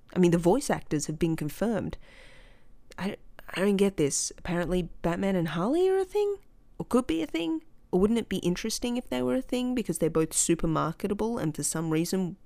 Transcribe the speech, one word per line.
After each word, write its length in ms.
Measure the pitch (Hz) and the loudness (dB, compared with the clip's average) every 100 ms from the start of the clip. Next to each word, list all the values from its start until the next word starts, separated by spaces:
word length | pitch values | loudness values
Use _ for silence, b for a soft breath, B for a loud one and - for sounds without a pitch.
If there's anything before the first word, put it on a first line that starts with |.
| - - | -4 4
I 40 | |
mean, 120 | 175 | 6
the 60 | 170 | 6
voice 320 | 170 240 - | 4 4 2
actors 380 | 160 - 156 - | -2 -2 -4 -2
have 120 | 156 | 0
been 160 | 165 160 | 0 0
confirmed. 640 | 151 - 214 202 - - B B B B B B B - - - | -4 -2 -2 0 -4 -8 B B B B B B B -20 -18 -8
I, 200 | 185 - - - - | -6 -8 -12 -18 -10
I 60 | - | 0
don't 160 | 196 196 | 2 4
get 220 | 196 196 | 4 4
this. 340 | 143 - - - | 2 0 -4 -6
Apparently, 460 | - 175 175 180 170 - | -4 -2 0 0 0 -2
Batman 340 | 175 170 196 185 | -2 0 2 2
and 140 | 165 | 0
Harley 400 | 160 196 320 381 | 0 0 2 4
are 80 | 381 | 2
a 80 | 381 | 0
thing? 320 | 415 415 392 - - - - | 0 0 -2 -8 -20 -16 -12
Or 80 | - | 0
could 220 | - 247 | 2 2
be 140 | - | -2
a 60 | 311 | -2
thing? 360 | - 339 320 - - - | -4 -2 -4 -6 -20 -2
Or 80 | 180 | 2
wouldn't 200 | 208 233 | 2 2
it 100 | - | -2
be 80 | 190 | -2
interesting 600 | 175 180 226 - 247 240 | -2 -2 -4 -4 -4 -4
if 120 | - | -4
they 120 | 254 | -2
were 140 | 254 254 | 0 0
a 60 | |
thing? 320 | - 247 247 247 | -2 -2 -2 -2
Because 220 | 196 165 | -2 0
they're 120 | 160 | 0
both 240 | 160 160 | 2 0
super 340 | - - 165 170 | 0 0 2 2
marketable, 680 | 147 147 - 196 202 220 233 | 0 -2 -2 -4 -2 -2 -2
and 180 | 156 147 | -4 -4
for 80 | |
some 260 | 147 160 160 | -4 -4 0
reason, 480 | 156 170 190 180 - | 0 0 -2 -2 -6